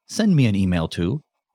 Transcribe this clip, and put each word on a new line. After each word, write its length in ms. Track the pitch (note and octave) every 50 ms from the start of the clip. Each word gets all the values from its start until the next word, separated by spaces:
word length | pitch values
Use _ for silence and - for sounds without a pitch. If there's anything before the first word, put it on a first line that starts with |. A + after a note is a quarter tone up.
| _ -
send 260 | - - G#3+ G#3+ F#3
me 120 | D3 C3
an 100 | A2+ G2+
email 320 | F#2+ G2 F#2 F2+ E2+ E2 D#2+
too. 340 | - - E2+ F2+ B2 D3+ - _ _ _ _ _ _